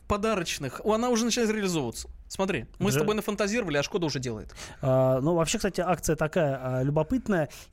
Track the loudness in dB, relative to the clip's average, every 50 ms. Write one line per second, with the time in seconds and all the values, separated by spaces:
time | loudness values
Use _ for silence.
0 | -4 -2 -2 0 0 0 0 0 -2 -2 -4 -6 -6 -6 -8 -4 0 2 2 2
1 | 2 2 2 2 2 0 0 2 2 0 0 0 -2 0 0 0 -2 -2 -6 -8
2 | -12 -14 -16 -18 -18 -10 -4 -2 -2 -2 -2 -4 -6 -8 -6 -2 0 2 2 2
3 | 2 2 0 0 -2 -2 -2 0 0 0 0 0 0 0 0 0 0 0 -2 -2
4 | 0 -2 -2 -2 -4 -4 -6 -8 -10 -12 -14 -16 -16 -16 -10 -4 0 4 4 6
5 | 6 4 4 4 2 2 2 2 2 2 0 0 -2 -2 -2 0 0 0 0 0
6 | 0 0 0 0 0 0 2 2 2 2 0 -2 -4 -2 -2 0 0 2 2 0
7 | 0 0 0 -2 0 0 2 2 0 0 -4 -12 -16 -8